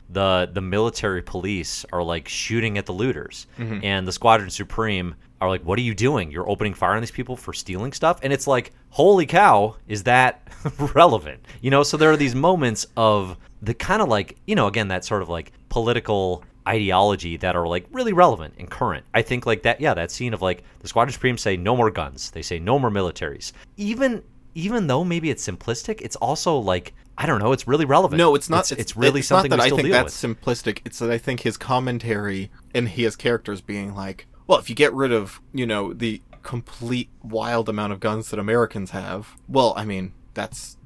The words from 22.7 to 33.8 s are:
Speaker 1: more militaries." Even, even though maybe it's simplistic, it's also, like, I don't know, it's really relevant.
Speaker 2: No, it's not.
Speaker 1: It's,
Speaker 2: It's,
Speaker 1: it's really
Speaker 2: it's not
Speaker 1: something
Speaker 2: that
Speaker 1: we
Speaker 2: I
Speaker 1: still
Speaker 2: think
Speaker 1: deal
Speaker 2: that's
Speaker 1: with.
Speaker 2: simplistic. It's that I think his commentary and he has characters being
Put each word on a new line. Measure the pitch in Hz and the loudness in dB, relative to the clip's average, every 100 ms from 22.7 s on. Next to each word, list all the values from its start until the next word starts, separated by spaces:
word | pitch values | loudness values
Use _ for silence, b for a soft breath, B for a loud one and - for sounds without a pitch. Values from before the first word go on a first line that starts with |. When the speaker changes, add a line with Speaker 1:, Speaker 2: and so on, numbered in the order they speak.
| 139 | 0
Speaker 1:
more | 120 | 0
militaries." | 101 90 - 78 - - B - - | 0 -2 -4 -8 -8 -14 B -18 -8
Even, | 202 233 269 220 - - - 165 | -6 0 0 0 -8 -20 -16 -8
even | 190 240 156 | -2 0 0
though | 131 | 0
maybe | 180 170 160 | 0 -2 -2
it's | - - | -4 -6
simplistic, | 87 - 220 - 214 | -8 -6 -6 -6 -8
it's | - - | -10 -4
also, | 120 233 180 143 | -4 -2 0 0
like, | 98 90 - b - - | 0 -2 -4 b -18 -6
I | 151 | -2
don't | 110 | 2
know, | 110 | 2
it's | 131 117 | 0 0
really | 151 139 | 0 4
relevant. | 151 180 160 | 4 4 4
Speaker 2:
No, | 170 143 | 4 4
it's | - | 2
not. | 165 | 0
Speaker 1:
It's, | - | 0
Speaker 2:
It's, | 120 | -4
Speaker 1:
it's | - 113 | -6 2
really | 131 139 | 2 2
Speaker 2:
it's | - | 4
not | 185 | 4
Speaker 1:
something | 139 | 4
Speaker 2:
that | 131 | 4
Speaker 1:
we | |
Speaker 2:
I | 131 | 4
Speaker 1:
still | 139 | 2
Speaker 2:
think | 147 | 2
Speaker 1:
deal | |
Speaker 2:
that's | 127 - - | 2 2 -4
Speaker 1:
with. | 120 110 | -6 -4
Speaker 2:
simplistic. | 131 120 117 104 113 | -4 -2 -4 -6 -10
It's | - | -6
that | 117 | -2
I | 117 | -2
think | 135 123 | -4 -4
his | 120 - | -4 -4
commentary | - 127 127 120 117 104 104 95 95 b - | -2 -2 0 -4 -2 -4 -2 -4 -8 b -6
and | 123 117 | -4 -2
he | 104 | 0
has | 113 - | -2 0
characters | 123 117 - 98 | -2 -2 -4 -10
being | - 101 | -8 -8